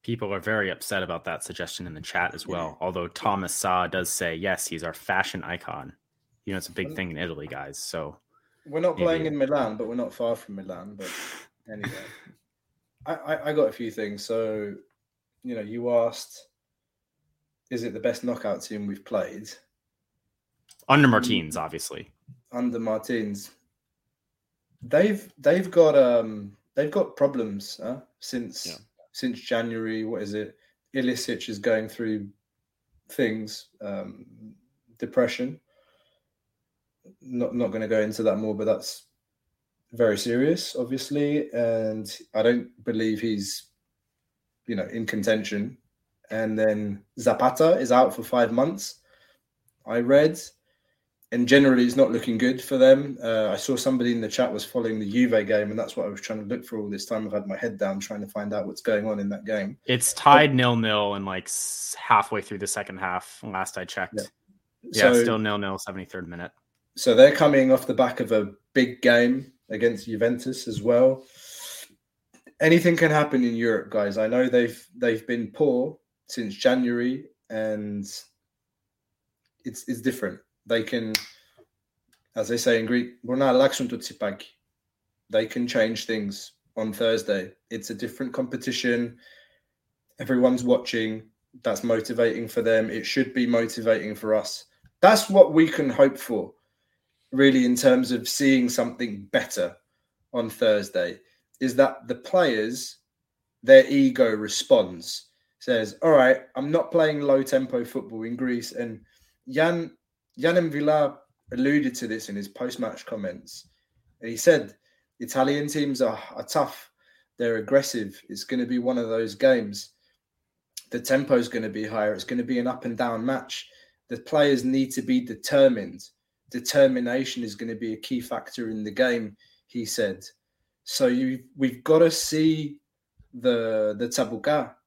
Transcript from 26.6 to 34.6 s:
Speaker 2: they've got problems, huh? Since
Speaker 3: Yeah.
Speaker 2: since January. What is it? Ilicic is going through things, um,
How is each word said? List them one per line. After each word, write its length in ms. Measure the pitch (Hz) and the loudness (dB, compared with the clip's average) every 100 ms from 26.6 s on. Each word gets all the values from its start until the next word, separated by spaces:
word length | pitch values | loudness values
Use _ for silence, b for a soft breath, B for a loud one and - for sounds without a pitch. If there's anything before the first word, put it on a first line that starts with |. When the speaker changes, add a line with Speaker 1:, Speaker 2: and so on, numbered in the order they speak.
| _ | _
Speaker 2:
they've 160 | - 147 | -4 -2
got 260 | 202 170 - | -2 -2 0
problems, 640 | 139 135 110 101 - - | 0 0 -6 -6 -10 -12
huh? 180 | 107 135 - _ | -10 -10 -14 _
Since 460 | - 123 113 - 87 | -10 -10 -8 -10 -12
Speaker 3:
Yeah. 100 | 80 _ _ _ | -14 _ _ _
Speaker 2:
since 280 | - 127 107 | -8 -6 -6
January. 640 | - 117 117 113 110 113 | -4 -4 -2 -6 -6 -6
What 160 | 110 117 | -6 -6
is 140 | 101 | -6
it? 240 | 104 107 _ _ _ _ | -8 -8 _ _ _ _
Ilicic 540 | 135 123 123 - 117 - | -4 -4 -4 -6 -8 -8
is 100 | 104 | -6
going 300 | 117 110 110 | 0 0 -2
through 400 | - 113 107 101 _ _ _ _ _ _ _ _ | -8 -6 -6 -8 _ _ _ _ _ _ _ _
things, 600 | - 117 110 107 - - _ | -2 -2 -2 -10 -14 -18 _
um, 460 | 104 101 101 - - 113 110 - | -10 -10 -12 -16 -20 -20 -20 -20